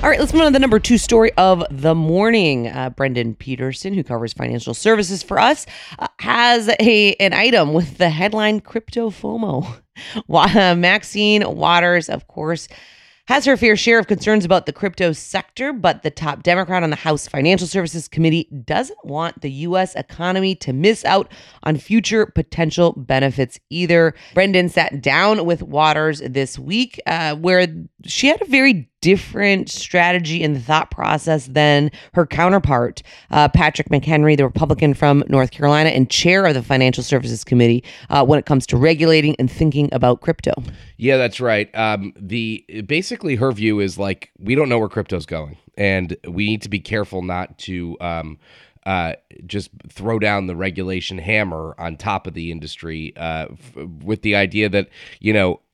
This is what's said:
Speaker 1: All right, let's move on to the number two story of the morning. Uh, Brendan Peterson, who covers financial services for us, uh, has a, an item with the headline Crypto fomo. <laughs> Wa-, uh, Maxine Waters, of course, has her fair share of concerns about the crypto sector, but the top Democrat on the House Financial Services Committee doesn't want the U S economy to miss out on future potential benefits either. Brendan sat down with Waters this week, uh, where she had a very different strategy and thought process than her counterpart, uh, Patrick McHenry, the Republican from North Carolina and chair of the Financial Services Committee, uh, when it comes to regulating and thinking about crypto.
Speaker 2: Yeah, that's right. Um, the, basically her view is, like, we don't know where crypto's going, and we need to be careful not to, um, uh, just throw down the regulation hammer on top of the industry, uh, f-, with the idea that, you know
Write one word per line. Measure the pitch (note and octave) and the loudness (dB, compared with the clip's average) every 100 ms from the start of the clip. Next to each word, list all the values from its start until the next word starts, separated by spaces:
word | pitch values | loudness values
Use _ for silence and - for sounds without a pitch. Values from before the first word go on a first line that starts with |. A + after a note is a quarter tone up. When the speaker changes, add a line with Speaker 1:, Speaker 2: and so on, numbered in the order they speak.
| C#4+ | 2
Speaker 1:
All | |
right, | D4+ | 2
let's | C#4+ | 2
move | D#4 | 4
on | D#4+ | 4
to | |
the | C4+ | 4
number | C4+ G#3+ | 4 2
two | - A#3+ | 4 2
story | - A#3 A3 | 4 4 4
of | - F#3+ F#3 E3 | 4 4 4 0
the | C3+ D3+ E3 | -2 0 2
morning. | D#3+ F3 G#3+ A#3 E3+ C3 A#2 | 2 2 2 2 2 0 -4
Uh, | C3 B2+ | -6 -8
Brendan | B2 C#3 B2 A#2 | -4 -2 -2 -4
Peterson, | A2 - B2+ C3 C3 F#3+ G3 | -6 -10 -8 -6 -8 -6 -6
who | |
covers | C#3+ A#2+ A2+ | -4 -6 -6
financial | - B2 A#2+ A#2 A#2+ | -8 -6 -6 -8 -4
services | G#3 A3 F3+ F#3+ | 0 2 0 -6
for | - F#3+ | -4 0
us, | A3+ D4+ - - - - | 2 0 -6 -18 -20 -12
uh, | - _ | -12 _
has | A3+ A#3+ A#3+ A#3+ G#3+ - | -4 2 4 2 2 2
a, | A3 G#3+ G#3 - | 4 6 4 4
an | G3 | 2
item | - A3+ A#3 D3 | 2 2 4 4
with | D#3 D#3+ - | 2 -2 0
the | F3 | 0
headline | D#3 G3 G#3+ G#3+ G#3+ | 2 -2 0 0 0
Crypto | - A3+ - - A3+ | -4 -10 -8 -6 -6
fomo. | F#3+ G#3+ A3+ G#3+ C3+ F3 A#2 _ - | -6 -10 -6 -4 -4 -6 -12 _ -20
<laughs> | - A3 - | -12 -12 0
Wa-, | D#3 F#3 | 2 4
uh, | G#3 F#3 F3 | 4 4 4
Maxine | F3 G3+ - G#3 G#3 G#3 G3+ E3 | 4 2 -2 -2 2 2 0 0
Waters, | D#3 F3 F3 F3 D#3+ | 2 2 4 0 -2
of | D3+ - | -10 -10
course, | - D#3 E3 - - - _ _ _ - | -10 -6 -8 -10 -20 -20 _ _ _ -2
has | C4 B3+ | 0 2
her | C4 | 4
fair | A#3 G#3+ | 4 4
share | - A#3 | 4 2
of | G3+ | 2
concerns | G#3 - G#3+ F3 | -2 2 2 4
about | F3+ - | 2 2
the | |
crypto | - G3+ E3+ F3+ | -6 -6 -2 -2
sector, | D#3 - F#3+ - - C4+ | -2 -6 -8 -8 -8 -8
but | C4 F3+ D3+ | 0 0 0
the | D#3 | -6
top | - D#3+ C#3 | -6 -8 -4
Democrat | - F3 F3 F#3 | 0 0 0 -2
on | E3+ | -2
the | D3 | -2
House | D#3+ D3+ - | -2 -2 -2
Financial | C#3+ D3 F#3 E3+ | 0 2 2 0
Services | G3 E3+ E3 - | -4 -4 -8 -8
Committee | - E3 D#3+ - C#3 | 0 0 0 -4 -12
doesn't | A2+ D#3 C4 G#4+ | -4 -4 -4 -10
want | - C#3+ E3 - | -12 -8 -8 -8
the | D3 | -12
U | C3+ E3+ F#3 | -8 -4 -2
S | F#3 - | -2 -6
economy | - - F3 F#3 F#3+ | -14 -8 -4 -2 -2
to | F#3 - | -4 -4
miss | C3 F#3 A3 - | 0 2 2 0
out | F#3+ - - - _ | 0 0 -14 -20 _
on | - D#3 | -4 -4
future | - A3 - A3 G#3+ | 0 0 2 0 0
potential | - D#3 - E3 D#3+ E3+ - | -2 -4 -2 -2 2 0 0
benefits | B2 C3+ C3+ C3 B2+ - _ | -2 0 0 0 -4 -6 _
either. | D#3 F3 E3+ D#3+ - - - | -6 2 4 4 0 -6 0
Brendan | G3 F#3 F3 | 2 2 2
sat | E3 D#3 C#3+ | 0 -2 -2
down | C3+ C#3+ G3 G#3+ E3+ | 0 2 2 2 0
with | E3+ | -2
Waters | C#3+ C#3+ D#3 D3+ D#3 D3 | -2 0 2 2 0 -4
this | C3 B2+ C3+ - | -6 -4 -4 -6
week, | C3+ G#3 B3 - - | -6 -4 -4 -6 -6
uh, | E3 D#3+ | -4 -4
where | D3+ F3 F3+ F3+ D#3+ E3 _ - | -2 2 2 2 -2 -16 _ -10
she | - C4+ | 0 2
had | D#4+ | 2
a | G4 | 2
very | C4+ C4+ G3+ A#2+ _ | 4 4 2 -2 _
different | D#3+ F#3+ - - G3+ G3 - | 2 2 0 -2 0 0 -2
strategy | - - F3+ F3 F3+ E3 E3 | -10 -4 0 2 0 -2 -2
and | D#3 C#3+ | -2 -2
thought | A#2 D#3 D#3+ | 0 0 0
process | - - D#3 E3 D#3 C3 | -6 -2 -2 0 -2 0
than | C3+ D3+ C#3+ D3 - - | 2 4 4 2 -4 -6
her | - D#3+ | -2 0
counterpart, | C#3 F3 G3 C#3+ C3 A#2+ - - - _ | 2 2 2 2 0 0 -6 -20 -20 _
uh, | D3+ D3 | 2 4
Patrick | E3 D#3 - - | 4 2 0 -2
McHenry, | C#3+ C3 D#3 D3+ D3 | -2 2 2 4 4
the | |
Republican | C3+ - D3+ D#3 D#3 C#3 | 2 0 -2 2 2 2
from | D3 C#3+ - | 2 2 2
North | C3+ B2+ | 0 0
Carolina | - D3 D3 D#3 | 0 2 4 2
and | C3 C3 | 2 0
chair | - F3 F#3+ F#3+ | 2 2 2 2
of | C3+ | 0
the | |
Financial | A#2 C3 C3 B2 | 0 2 2 0
Services | B2 C#3 B2+ A2+ | -2 -2 -2 -8
Committee, | - B2 A#2 A#2 - - - | 0 4 4 2 -2 -20 -2
uh, | C#3+ C3 | 2 4
when | D3 | 2
it | - | 2
comes | C3+ - | -2 0
to | B2 | 2
regulating | D3 D#3+ E3 D#3+ D3+ D3+ | 2 4 4 4 4 0
and | B2+ | -2
thinking | - D#3+ C#3 C#3+ | 0 0 0 -2
about | B2+ B2 B2 | 0 2 2
crypto. | - E3 - - - - - - | -2 -4 -4 -6 -8 -16 -20 -6
Speaker 2:
Yeah, | A#2+ C3+ | 0 0
that's | B2 - | 0 -4
right. | B2 G#2+ G#2 G#2+ | -2 -2 -2 -4
Um, | A2 G#2 G2 - | -2 -2 -6 -12
the, | G2 A#2 A2+ A2 _ G2 G2+ | -8 -6 -6 -8 _ -14 -4
basically | D3+ F#3+ A#3+ F3 B2 | -4 -4 -8 -6 -2
her | C3 | -2
view | G#2+ A2 G#2 | 0 0 0
is, | G2 F2 | -2 -4
like, | G2 F#2 - _ | -6 -6 -10 _
we | F#2+ C3 | -4 -2
don't | D3 | 0
know | A#2+ | 0
where | G#2+ | -2
crypto's | - G2+ F#2 D2+ | -6 -6 -8 -8
going, | E2 D2+ D#2+ _ - | -10 -12 -18 _ -4
and | G2+ F#2+ F2 F2 - | -2 0 -4 -10 -10
we | F2 G#2 | -6 -4
need | A2 | -4
to | G#2 | -6
be | G2+ | -8
careful | - G#2+ G2+ F#2+ | -6 -6 -6 -8
not | F#2 F2+ F#2 - | -8 -8 -8 -14
to, | - F2+ E2+ D#2+ | -12 -10 -10 -10
um, | F2 E2 D#2 D2+ _ _ _ _ - | -8 -8 -10 -16 _ _ _ _ -6
uh, | F#2 E2 - _ - F2 | -4 -4 -8 _ -20 -12
just | G2+ - - - | -10 -10 -18 -20
throw | - G2 A2+ | -10 -6 -2
down | G#2 G2+ F#2 | -2 -2 -4
the | E2+ | -6
regulation | F#2+ F2 F#2 F#2+ - F#2 | -8 -6 -6 -6 -8 -10
hammer | E2 G#2+ G2+ D#2+ D#2+ - | -4 -2 -2 -6 -10 -12
on | E2+ D#2 | -12 -8
top | G2 F#2+ F2+ | -6 -6 -8
of | |
the | E2 E2 | -12 -10
industry, | E2 D2+ - E2 D#2+ D#2 - | -10 -14 -14 -12 -10 -12 -10
uh, | E2 D#2+ D#2 | -10 -8 -10
f-, | - - - E2 D#2 | -16 -20 -18 -18 -16
with | D#2 G#2+ | -8 -4
the | A2 G2+ | 0 0
idea | G2 G2 G#2+ | 0 0 0
that, | G2 F#2+ - - - | 0 -4 -12 -20 -6
you | G#2 | 0
know | G#2+ F#2 F2 _ | 2 0 -2 _